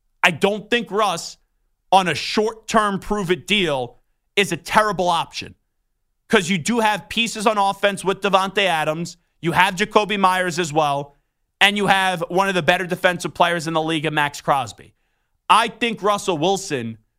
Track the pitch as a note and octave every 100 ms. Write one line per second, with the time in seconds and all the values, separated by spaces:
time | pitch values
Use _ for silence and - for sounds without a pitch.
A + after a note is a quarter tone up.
0 | _ _ F3+ D3+ G3 G#3+ G#3+ A#3+ A#3 G3
1 | G#3 E3+ - - _ _ _ _ _ F#3+
2 | F3 C3+ - A3 G#3+ A3+ - A3+ G#3 F#3+
3 | - G#3 F3 F3 - G#3 E3 C3+ A#2+ _
4 | _ _ _ - G3 E3+ - G#3+ G#3+ F3+
5 | F3 E3 C#3 - - - _ _ _ _
6 | _ _ - A3 E3 F#3+ C#3 A#3 G#3+ G3+
7 | - A3+ A3+ A3 G#3+ G#3 G3 F#3+ G3+ G3
8 | F3+ G3 G3+ F#3+ F#3+ G#3 F#3+ D#3+ D3+ D#3+
9 | E3+ - _ _ E3 D3+ F#3+ F3+ G#3 G#3+
10 | G3+ G#3 F#3+ F#3 F3+ D#3 D#3+ D3+ D3 C#3
11 | C#3+ _ _ _ _ - G3+ G#3 G3 G3
12 | F#3+ F3 - F3+ G3 F3+ D3+ F3+ F3+ F3
13 | F#3 F3 E3 - E3+ E3+ D#3 D#3+ D#3+ D#3+
14 | D3+ D3 C#3+ - - C#3 A2+ - C#2+ _
15 | _ _ _ _ - G3+ A#3 A#3 A#3 G#3+
16 | G3+ G3+ G3 D#3+ F3 G3 - C3+ A2+ A2+
17 | _